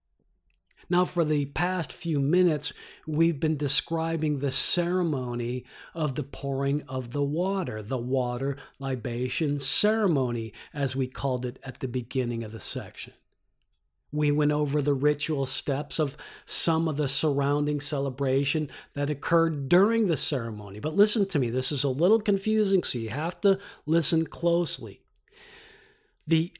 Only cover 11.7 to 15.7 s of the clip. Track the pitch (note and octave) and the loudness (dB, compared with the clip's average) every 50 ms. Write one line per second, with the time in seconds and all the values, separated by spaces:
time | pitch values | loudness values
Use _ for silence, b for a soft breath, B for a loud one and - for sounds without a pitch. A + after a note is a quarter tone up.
11.7 | B2+ - C3+ B2+ A2+ B2+ A#2 - - C3 B2 A#2+ A#2+ A2+ A#2 G#2+ A2 A2 - - | -10 -6 -6 -4 -4 -4 -4 -2 -2 -2 -2 -2 -2 -4 -6 -6 -8 -6 -4 -4
12.7 | - B2+ G#2+ F#2 - - - - - _ _ _ _ _ _ _ _ _ _ _ | -4 -4 -6 -10 -12 -14 -16 -16 -16 _ _ _ _ _ _ _ _ _ _ _
13.7 | _ _ _ _ _ _ _ - - D3+ D3+ D3 C#3+ D3 D3 D3 D3 D3+ D3+ C#3+ | _ _ _ _ _ _ _ -8 -4 0 0 2 2 2 2 2 2 0 0 0
14.7 | C#3 D3 C#3 D3 C#3+ C3 C3+ D3 D3 D3 - - D#3+ C#3 C3+ C3 - - - - | 0 0 2 2 0 2 2 2 2 0 -2 -2 -2 -2 0 2 0 0 0 0